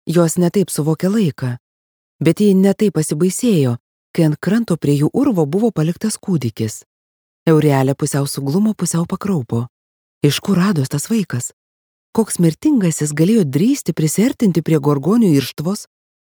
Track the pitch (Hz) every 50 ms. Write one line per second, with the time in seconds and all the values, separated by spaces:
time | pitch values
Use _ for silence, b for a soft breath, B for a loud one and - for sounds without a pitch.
0 | - - 160 175 170 160 - - 175 170 - 202 180 - - - 147 156 160 -
1 | - 185 202 233 208 151 - - 131 123 123 - _ _ _ _ _ _ _ _
2 | _ _ _ - 143 156 165 - 208 208 190 190 190 196 196 - 214 202 - 160
3 | 151 - 165 151 175 190 185 - - 247 208 160 135 123 120 120 _ _ _ _
4 | _ _ - - 165 156 147 - - 175 202 233 226 - 180 151 - 143 143 139
5 | 147 156 - - 277 294 226 175 156 139 147 196 233 233 - - 156 160 175 -
6 | - 220 - - - - 185 151 123 117 - - 110 110 - - - _ _ _
7 | _ _ _ _ _ _ _ _ - 165 160 156 151 151 139 135 135 135 139 -
8 | 151 143 - 143 139 143 - - 139 139 143 190 214 220 208 - 180 170 - 165
9 | 170 - 196 - - 202 196 151 120 - - 117 120 - _ _ _ _ _ _
10 | _ _ _ _ - 147 135 - - - 196 175 175 202 202 151 131 - - 147
11 | - - 226 226 185 - - 120 - - - _ _ _ _ _ _ _ _ _
12 | _ _ - - 220 - - - 175 165 151 - - 311 294 247 190 170 156 -
13 | 151 147 147 147 160 185 226 233 185 139 127 143 185 240 285 - - - 160 -
14 | 156 156 - - 208 269 277 - 247 196 165 175 151 - 160 151 139 147 147 139
15 | 135 165 214 240 226 185 151 139 127 - - - 147 170 202 - - _ _ _
16 | _ _ _ _ _